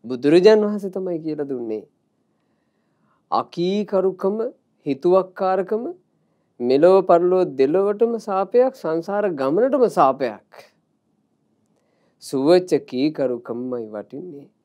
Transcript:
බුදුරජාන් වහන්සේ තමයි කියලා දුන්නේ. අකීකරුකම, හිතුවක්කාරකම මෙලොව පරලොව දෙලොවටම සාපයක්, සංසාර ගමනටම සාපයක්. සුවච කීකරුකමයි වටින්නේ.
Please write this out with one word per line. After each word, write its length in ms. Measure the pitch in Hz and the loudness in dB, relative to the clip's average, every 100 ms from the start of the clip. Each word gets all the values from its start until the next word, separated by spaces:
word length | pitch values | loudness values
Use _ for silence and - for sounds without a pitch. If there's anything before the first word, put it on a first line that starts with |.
| 113 | -10
බුදුරජාන් 560 | 127 143 170 180 214 | -2 4 6 8 6
වහන්සේ 280 | 208 208 190 | 2 -4 -8
තමයි 300 | 190 185 170 | -8 -8 -6
කියලා 300 | 160 151 139 | -8 -8 -6
දුන්නේ. 380 | 131 117 107 - _ _ _ _ _ _ _ _ _ _ _ _ _ _ | -8 -8 -8 -10 _ _ _ _ _ _ _ _ _ _ _ _ _ _
අකීකරුකම, 1200 | 107 127 - 175 202 202 196 190 185 190 220 233 - _ _ 147 | -4 -4 -4 -2 -2 -2 -2 -2 -2 -4 -4 -8 -10 _ _ -8
හිතුවක්කාරකම 1080 | 135 175 185 180 - 190 190 180 220 262 370 _ _ _ _ _ _ | -2 2 2 0 -4 -2 -2 -2 -6 -6 -12 _ _ _ _ _ _
මෙලොව 460 | 120 139 175 190 185 | 0 4 6 4 4
පරලොව 500 | 170 180 185 170 135 | 2 4 0 0 0
දෙලොවටම 640 | 135 180 202 208 233 226 | 2 2 0 0 -2 -2
සාපයක්, 560 | 220 190 196 240 262 262 | -4 -4 0 2 2 -2
සංසාර 540 | 165 165 165 202 208 | -4 -4 -4 -4 -4
ගමනටම 600 | 147 135 170 262 277 220 | -2 -2 0 0 2 2
සාපයක්. 840 | 151 139 135 123 104 _ - _ _ _ _ _ _ _ _ _ _ _ _ _ _ _ _ | 4 2 2 -6 -8 _ -20 _ _ _ _ _ _ _ _ _ _ _ _ _ _ _ _
සුවච 600 | - 135 139 180 180 151 | -8 -2 4 4 4 -4
කීකරුකමයි 1040 | - 127 151 156 131 120 - 117 127 123 110 | -2 -4 -4 -2 -4 -4 -8 -10 -8 -8 -10
වටින්නේ. 600 | 107 101 135 180 143 135 _ | -12 -14 -16 -16 -18 -20 _